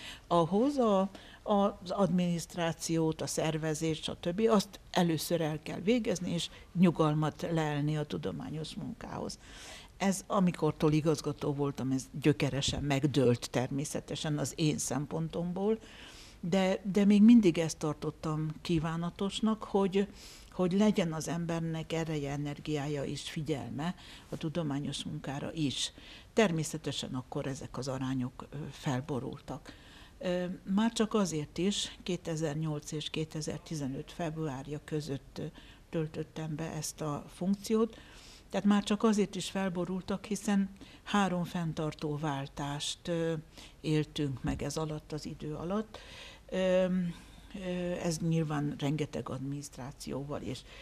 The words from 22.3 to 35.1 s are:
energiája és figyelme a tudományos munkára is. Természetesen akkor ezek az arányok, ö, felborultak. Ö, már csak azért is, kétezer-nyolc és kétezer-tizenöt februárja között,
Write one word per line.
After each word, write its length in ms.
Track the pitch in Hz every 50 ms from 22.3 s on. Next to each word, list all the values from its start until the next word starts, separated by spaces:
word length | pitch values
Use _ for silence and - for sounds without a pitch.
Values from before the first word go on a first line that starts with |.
energiája 760 | 147 143 147 143 143 - - 156 151 143 139 151 147 139 -
és 260 | - 143 139 - -
figyelme 640 | - 165 143 156 147 131 - - - 139 156 180 - - - - - - - -
a 80 | 151
tudományos 680 | - 170 160 143 175 160 143 139 143 147 147 143 - -
munkára 480 | - 156 151 - 147 135 143 - -
is. 400 | - 165 151 131 - - - - - - - - - - - -
Természetesen 800 | - 240 214 180 165 160 147 - - 151 - 143 127 - - - 131
akkor 320 | 127 - - - 147 135
ezek 320 | 135 135 - 135 - - 123
az 100 | 117 139
arányok, 580 | 127 131 131 131 135 127 123 123 - - - -
ö, 60 | - 147 156 139
felborultak. 1000 | - - - 156 127 127 147 - 147 120 131 131 - - - - 131 131 - - - - - - - - - - - -
Ö, 260 | - 185 180 180 180 180 190 - - 202 190
már 180 | 208 220 226
csak 220 | 226 - 220 208 -
azért 440 | 208 190 165 160 151 147 - - 165
is, 400 | 175 202 202 - - - - -
kétezer-nyolc 880 | - - 175 - - 175 160 156 160 147 143 160 160 156 151 147 - -
és 180 | 160 151 - -
kétezer-tizenöt 1000 | - 160 156 156 - 156 151 160 151 151 - - 165 147 143 127 135 143 147 -
februárja 680 | - - 175 156 156 160 160 151 127 135 135 143 151 147 -
között, 540 | - 160 151 147 160